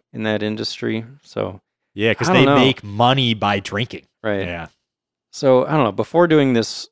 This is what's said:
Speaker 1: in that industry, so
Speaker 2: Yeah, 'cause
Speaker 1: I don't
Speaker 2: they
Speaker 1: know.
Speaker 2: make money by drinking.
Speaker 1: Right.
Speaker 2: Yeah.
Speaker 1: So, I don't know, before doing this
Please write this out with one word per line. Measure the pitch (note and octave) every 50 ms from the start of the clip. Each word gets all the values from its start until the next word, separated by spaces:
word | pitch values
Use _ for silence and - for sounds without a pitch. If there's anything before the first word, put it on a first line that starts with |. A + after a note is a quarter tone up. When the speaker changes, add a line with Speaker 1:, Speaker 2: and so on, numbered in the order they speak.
| _ _ -
Speaker 1:
in | A2+ A2
that | A2 G#2+ G#2 G#2
industry, | G#2+ G#2+ A2 A2 - - - A#2 A#2 A2 A2+ A2+ A#2 C#3 C#3+ _
so | - - A2 G2+ F#2+ G2+ - _ _ _ _ _ _ -
Speaker 2:
Yeah, | G2+ G#2+ A2+ G#2
'cause | - B2+ E3
Speaker 1:
I | D#3
don't | B2+ C3+
Speaker 2:
they |
Speaker 1:
know. | C#3 C#3+
Speaker 2:
make | C3+ B2+ C3+ B2+ - -
money | G2+ G2+ G#2+ A#2+ B2 C3+ C#3 B2+ A#2 A2+
by | G#2 G#2+ G2+ G#2 G2+
drinking. | F#2+ - G2+ G#2 A2 - - E2 - _ _ _
Speaker 1:
Right. | - G#2+ G2+ G2 F#2+
Speaker 2:
Yeah. | F2 E2+ E2+ E2 D#2+ _ _ _ _ _ _ _ _ _ _ _ _
Speaker 1:
So, | - - D3 C3+ B2+ B2+ -
I | C#3+
don't | D3+ D#3 B2+
know, | G#2+
before | F#2+ G#2 A2 - - E3+ F3
doing | E3 D#3 D3+ C#3 C3 B2
this | A2+ A2 - - - - -